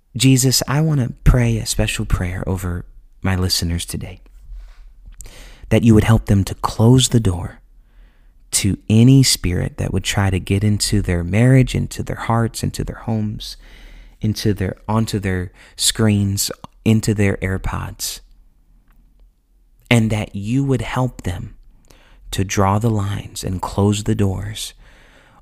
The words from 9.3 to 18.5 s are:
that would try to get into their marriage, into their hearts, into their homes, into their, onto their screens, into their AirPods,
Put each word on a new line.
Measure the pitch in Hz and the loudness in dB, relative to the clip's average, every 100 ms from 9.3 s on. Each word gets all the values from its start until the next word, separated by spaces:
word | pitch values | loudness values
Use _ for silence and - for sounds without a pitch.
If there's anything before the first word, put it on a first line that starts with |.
| - 87 87 92 - | 0 -2 -2 -4 -6
that | 95 | -4
would | 95 | -4
try | - - 98 | -2 -2 0
to | 92 | 0
get | - 98 | 0 0
into | 104 104 - 104 | 2 0 0 0
their | 95 87 | 0 -2
marriage, | 87 98 127 131 131 98 | 0 2 6 6 4 -2
into | 92 - | -6 -8
their | - - | -8 -8
hearts, | - 117 113 - | -2 -2 -2 -4
into | 104 - | -6 -6
their | - - | -8 -8
homes, | - 110 107 110 - - - - - - - _ | -6 -4 -4 -8 -12 -16 -20 -20 -20 -20 -20 _
into | 110 101 110 | -4 -2 -2
their, | 95 95 - - | -2 -4 -6 -2
onto | 110 110 107 | -2 0 -2
their | 95 92 90 - - - | -4 -4 -6 -12 -20 -4
screens, | - - 110 104 101 98 - - - _ | -4 2 2 2 0 -2 -6 -8 -18 _
into | 113 110 110 | 2 2 2
their | 101 101 - | 0 0 0
AirPods, | 95 92 - 90 92 101 - - - - _ | -4 -4 -6 -6 -10 -10 -12 -12 -18 -20 _